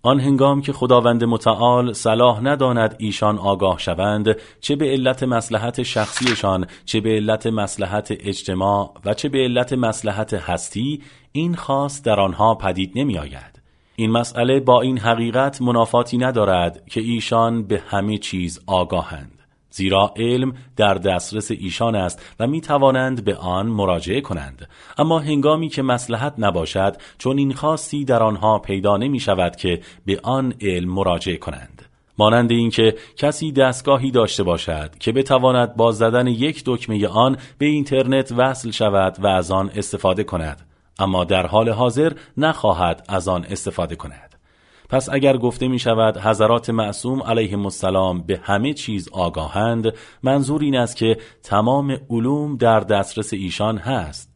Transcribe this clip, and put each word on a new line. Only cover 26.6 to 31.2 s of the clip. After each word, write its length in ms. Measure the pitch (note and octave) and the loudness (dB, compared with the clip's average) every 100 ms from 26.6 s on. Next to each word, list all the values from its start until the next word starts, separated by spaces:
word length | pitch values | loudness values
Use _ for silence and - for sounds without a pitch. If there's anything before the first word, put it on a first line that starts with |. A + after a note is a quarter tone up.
| D#2+ G2 G2 - - - | -2 0 0 -2 -20 -6
چون 200 | B2+ C#3 | -2 0
این 160 | C#3 | 0
خواستی 500 | C3+ D3+ D#3 - D3 | 0 -2 -2 -4 -6
در 180 | C3+ A#2 | 0 2
آنها 360 | A2 G2+ G#2+ G#2+ | 2 2 2 2
پیدا 380 | - G2 G2+ G2+ | 0 -2 2 0
نمی 240 | C3 C3 | 0 -2
شود 360 | A2 F#2 F2 - | 0 0 0 -2
که 240 | F#2 E2+ - - G2 | -4 -4 -6 -12 -4
به 140 | G2 | -4
آن 320 | - C3 C3 - | -2 -2 -2 -2
علم 300 | G2+ F2+ F2+ | -4 -2 -2
مراجعه 460 | F#2 F#2+ E2+ | -2 0 0